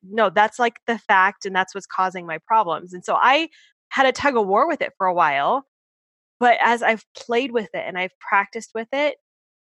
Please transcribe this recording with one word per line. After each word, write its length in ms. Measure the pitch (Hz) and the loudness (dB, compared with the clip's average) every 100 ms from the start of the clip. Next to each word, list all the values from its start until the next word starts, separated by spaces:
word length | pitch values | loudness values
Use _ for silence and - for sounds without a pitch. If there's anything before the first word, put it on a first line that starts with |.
No, 260 | 190 220 196 | -6 -2 2
that's, 300 | 190 220 - | 2 0 0
like, 200 | 233 - - | -2 -2 -6
the 100 | 220 | -6
fact, 480 | - 196 190 - 196 | 2 4 4 0 -4
and 100 | 190 | -2
that's 180 | 190 196 | -2 -6
what's 120 | - | -8
causing 380 | - 185 180 170 | -4 -4 -4 -8
my 140 | 160 - | -10 0
problems. 460 | 220 175 160 180 | 0 0 -4 -8
And 100 | 180 214 | -10 -4
so 100 | 165 | 2
I 340 | 240 294 320 _ _ _ _ | 2 2 0 _ _ _ _
had 160 | 262 262 | 0 0
a 60 | |
tug 240 | 254 285 240 | 2 0 0
of 100 | 190 | 2
war 200 | 208 330 | 2 2
with 140 | 285 | -2
it 120 | - - | -6 -2
for 100 | 185 | -2
a 60 | |
while, 520 | 175 156 139 156 262 - _ _ _ _ _ _ _ | 2 2 0 0 -2 -6 _ _ _ _ _ _ _
but 180 | 240 - | 2 4
as 220 | 226 233 | 2 2
I've 220 | 214 220 - - | 0 -2 -8 -18
played 360 | - 233 262 | -4 -2 -2
with 180 | 233 196 | -4 -6
it 100 | 180 - | -8 -8
and 120 | 185 | -8
I've 200 | 185 - | -8 -8
practiced 520 | - 202 202 226 - | 0 0 0 -8 -10
with 140 | 220 226 | -10 -6
it, 260 | 277 294 - _ _ _ _ _ | -2 -2 -4 _ _ _ _ _